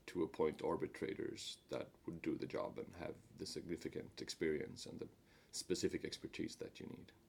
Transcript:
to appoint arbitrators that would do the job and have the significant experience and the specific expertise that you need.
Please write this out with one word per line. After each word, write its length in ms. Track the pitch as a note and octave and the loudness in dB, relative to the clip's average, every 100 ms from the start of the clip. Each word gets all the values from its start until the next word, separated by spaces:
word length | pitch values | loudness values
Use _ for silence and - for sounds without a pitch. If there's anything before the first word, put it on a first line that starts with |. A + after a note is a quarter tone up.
| - | -2
to 160 | F2 | 2
appoint 400 | E2 - D#2 - D#2 | 2 6 4 6 4
arbitrators 920 | E2 - - - - - - - - - | 4 2 0 0 0 -2 -2 -6 -8 -2
that 180 | - - - - | -2 -2 -8 -8
would 160 | E2+ | -2
do 140 | D#2+ D2+ | 0 2
the 100 | - | 2
job 320 | - - - | 0 0 -2
and 100 | - - | -6 -4
have 140 | E2 - - - | -4 -6 -12 -6
the 60 | - | -4
significant 640 | F#2+ E2+ D#2+ D2+ - - - | -4 -2 0 0 -2 -4 -6
experience 640 | - - D#2+ D2+ - F#2 - | -6 2 4 4 0 -6 -8
and 140 | - | -6
the 80 | - - - - - | -8 -10 -20 -20 -8
specific 500 | - - F2+ F#2+ F2+ | -6 2 4 4 2
expertise 540 | - - - - E2 - | -2 -4 -4 -2 -2 -2
that 200 | - - | -8 -8
you 100 | - | -8
need. 260 | - - - | -8 -12 -18